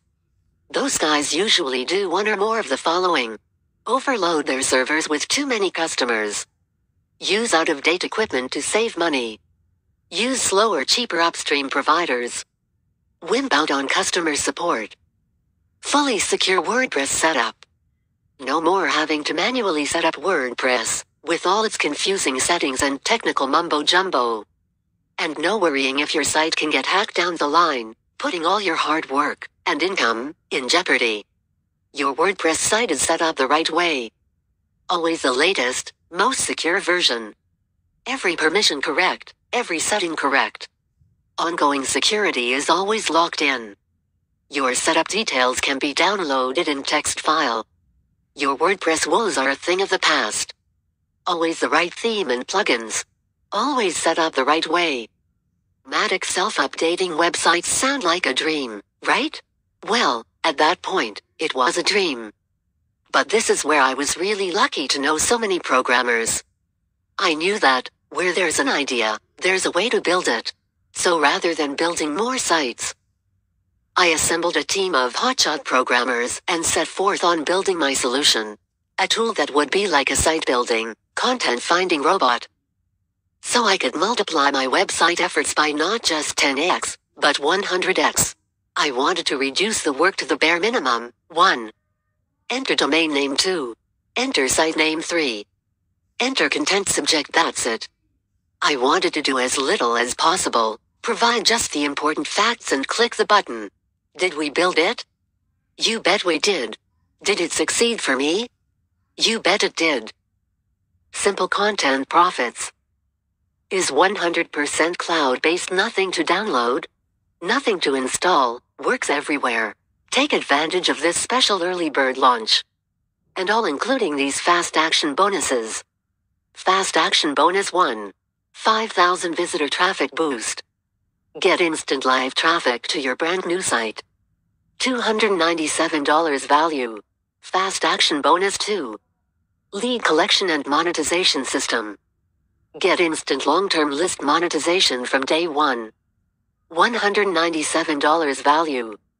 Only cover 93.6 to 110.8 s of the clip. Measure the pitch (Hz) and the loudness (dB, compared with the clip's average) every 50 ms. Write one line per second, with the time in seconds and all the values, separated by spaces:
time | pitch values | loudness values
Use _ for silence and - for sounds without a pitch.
93.6 | 135 117 110 _ _ _ _ _ _ _ - - 254 269 - - 131 127 - - | -4 -8 -10 _ _ _ _ _ _ _ -6 -6 -4 -2 -2 -2 0 0 2 2
94.6 | 160 160 156 156 156 156 156 165 - - 175 170 151 127 113 104 104 _ _ _ | 0 0 2 0 0 0 -2 -4 -4 -4 -2 -2 -2 -2 -4 -8 -12 _ _ _
95.6 | _ _ _ _ _ _ _ _ _ _ _ - 233 262 262 - 160 143 - - | _ _ _ _ _ _ _ _ _ _ _ -4 -4 -2 0 0 0 0 0 -2
96.6 | 302 - 185 202 190 - - 165 - - - 151 139 - - 160 165 135 - - | -2 0 0 0 0 -2 -2 -2 0 0 0 0 0 -2 0 0 0 0 -2 -4
97.6 | - 123 113 110 - - _ _ _ _ _ _ _ _ _ _ _ _ _ - | -4 -2 -4 -4 -8 -12 _ _ _ _ _ _ _ _ _ _ _ _ _ -2
98.6 | - 170 147 123 123 139 160 190 359 - - 156 135 143 135 127 123 131 - 143 | 0 0 0 2 2 2 2 2 2 0 -2 -2 -2 0 0 0 0 0 0 0
99.6 | 135 143 196 - 127 117 117 117 120 123 - - - 165 180 180 - 135 113 120 | 0 0 0 0 2 0 2 0 0 -2 -2 0 2 2 2 2 0 0 2 2
100.6 | 110 110 107 - _ _ _ _ - 240 220 - 233 233 240 233 175 - 226 233 | 2 0 -2 -6 _ _ _ _ -4 -4 -2 2 2 2 2 2 2 2 2 2
101.6 | - - - 147 147 143 - - - 302 - - 143 - - - 208 233 233 - | 0 -2 -2 -2 -2 -2 -2 0 0 0 0 -2 -4 -2 0 2 2 2 0 -2
102.6 | - - - 139 - - - - 233 233 - - 208 - 208 202 - - 120 113 | -2 -2 -2 -2 -2 -2 0 0 0 0 2 0 2 4 4 4 2 0 -6 -10
103.6 | 104 95 _ _ _ _ _ _ _ _ - - - - 143 151 156 147 127 160 | -10 -12 _ _ _ _ _ _ _ _ -6 -2 -2 -2 -2 -2 -4 -2 0 2
104.6 | 175 180 160 156 165 202 240 - - _ _ _ _ _ _ _ _ _ _ _ | 2 2 2 2 2 0 0 -4 -10 _ _ _ _ _ _ _ _ _ _ _
105.6 | _ _ _ - 156 - 226 214 - 165 190 208 - 180 160 147 - 208 196 160 | _ _ _ -2 0 0 0 0 0 0 0 2 2 0 0 0 2 0 0 0
106.6 | 120 110 107 - _ _ _ _ _ _ _ _ - - 208 185 170 151 - - | -2 -6 -8 -12 _ _ _ _ _ _ _ _ -2 -2 -2 0 -2 -2 0 -2
107.6 | 156 - - - 233 233 226 - - 156 135 127 143 151 170 214 240 240 _ _ | -2 0 2 2 2 2 0 -2 -2 -2 0 0 0 0 0 0 -2 -4 _ _
108.6 | _ _ _ _ _ _ _ _ _ _ _ - 220 214 226 214 - 170 190 214 | _ _ _ _ _ _ _ _ _ _ _ -2 0 0 0 2 2 2 2 2
109.6 | 202 165 - - 165 160 147 117 110 107 - _ _ _ _ _ _ _ _ _ | 2 0 0 0 0 2 2 0 -2 -8 -14 _ _ _ _ _ _ _ _ _
110.6 | _ _ _ _ | _ _ _ _